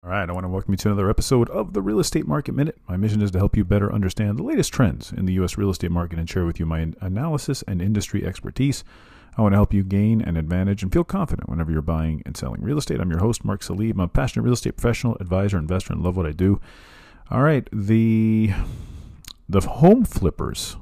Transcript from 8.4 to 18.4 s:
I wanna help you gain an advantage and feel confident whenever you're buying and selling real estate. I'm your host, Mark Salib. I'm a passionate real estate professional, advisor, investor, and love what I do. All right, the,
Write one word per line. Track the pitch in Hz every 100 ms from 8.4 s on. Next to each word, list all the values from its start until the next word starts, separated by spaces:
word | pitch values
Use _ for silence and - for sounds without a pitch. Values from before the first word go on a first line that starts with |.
| - - 135 127 - - - - - -
I |
wanna | 107 98
help | 104
you | 104
gain | 95 98 104 113
an | - 82
advantage | 78 90 95 98
and | 95
feel | 165
confident | 175 98 98 - -
whenever | 71 80
you're | 78
buying | 76 80 80 78
and | - -
selling | 64 -
real | 101 147
estate. | - -
I'm | 92
your | 82
host, | 107 117
Mark | - 101
Salib. | - 90 113
I'm | 110
a | 90
passionate | - 135 -
real | 113
estate | 120 - -
professional, | 117 113 120 -
advisor, | 90 92 101 95
investor, | 78 92 -
and | 80
love | 85 90
what |
I | 82
do. | 78 92 98 - - - - - - -
All | -
right, | 143 147 -
the, | 107 98 113 113 110 110 110